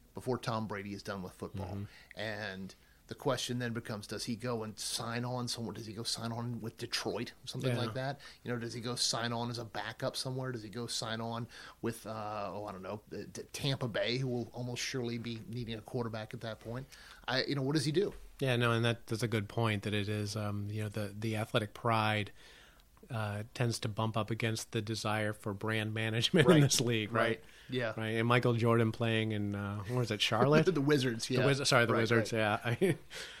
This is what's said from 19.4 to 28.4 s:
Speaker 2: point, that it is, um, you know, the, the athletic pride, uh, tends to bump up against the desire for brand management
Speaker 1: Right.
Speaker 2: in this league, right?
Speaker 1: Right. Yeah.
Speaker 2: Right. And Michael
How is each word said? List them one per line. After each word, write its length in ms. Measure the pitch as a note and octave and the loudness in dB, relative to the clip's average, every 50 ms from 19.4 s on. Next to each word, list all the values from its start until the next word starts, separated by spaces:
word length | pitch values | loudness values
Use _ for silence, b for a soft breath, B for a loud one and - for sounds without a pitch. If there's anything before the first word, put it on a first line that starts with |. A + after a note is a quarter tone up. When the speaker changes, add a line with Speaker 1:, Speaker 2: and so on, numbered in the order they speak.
| G2+ G#2 | 0 0
Speaker 2:
point, 340 | - A#2 A#2 A2 G#2+ G2+ | 0 2 2 2 2 0
that 100 | - G#2+ | 0 0
it 160 | G#2 G#2 G2+ G#2 | -2 0 0 0
is, 280 | G#2+ G#2 G#2 G2+ G#2 | -2 -2 -2 -2 -2
um, 320 | G#2+ G#2 G#2 G2+ G2+ G2+ G2+ | -2 -2 -2 -4 -4 -4 -4
you 140 | G#2 G#2+ G#2+ | -4 -4 -4
know, 40 | G#2 | -4
the, 240 | G2+ G#2+ G#2 G2 G2+ G#2 | -4 -4 -6 -6 -6 -4
the 180 | A2+ A2+ A2 | -2 -2 -2
athletic 380 | G#2+ A2 - - A#2+ G#2+ G#2 - | -2 -2 0 0 0 0 -2 -4
pride, 560 | - - A#2+ A2+ A2 G#2+ G#2+ G#2+ G#2+ G2+ - B B B B B B B B B B B _ - - - - | -2 2 2 4 6 6 4 4 2 0 -2 B B B B B B B B B B B _ -20 -18 -10 -6
uh, 320 | B2+ A2 G#2+ G#2 G#2 G#2 G#2+ A#2 | -4 -2 -2 -2 -4 -4 -6 -6
tends 260 | - - B2 A#2+ A2 - | -2 0 0 0 0 -2
to 80 | - A2+ | -4 -4
bump 280 | G#2 - A2 A2 A2 | -2 0 0 0 0
up 140 | A2+ G#2+ - | 0 -2 -2
against 420 | A#2 A2 A#2 A2+ A2 A2 - - | -2 -2 0 0 -2 -2 -4 -4
the 80 | - A2+ | -4 -4
desire 540 | A2 G#2+ A2+ G#2+ - G#2+ G#2+ A2 G#2+ G#2 G#2+ | -2 -2 -4 -2 -2 -2 0 0 0 -2 -4
for 180 | - - A2 | -4 -6 -6
brand 400 | G2 G2 - G#2+ A2 A2 G#2+ G#2+ | -6 -2 -2 0 0 0 0 -2
management 560 | G#2+ A2 A2 A2+ A2 A#2 A#2 - - F3 D3+ E3 | -2 -2 -2 0 0 2 2 6 6 8 10 10
Speaker 1:
Right. 80 | F3 | 10
Speaker 2:
in 60 | D#3 | 10
this 180 | C#3+ C3+ - - | 8 8 6 4
league, 320 | B2 A#2 A#2 A2 G#2+ G2 | 2 2 2 2 0 2
right? 100 | A#2 A2+ | 2 4
Speaker 1:
Right. 180 | A2+ A2+ A2+ - B B B B B - | 4 4 2 0 B B B B B -4
Yeah. 220 | B2+ B2+ A#2+ A2 A2 | -2 -2 -2 -2 -2
Speaker 2:
Right. 120 | A2 A2 A2 | -2 -2 0
And 180 | A2 A2+ A2+ | 2 2 4
Michael 280 | A#2 A#2+ B2 | 6 6 6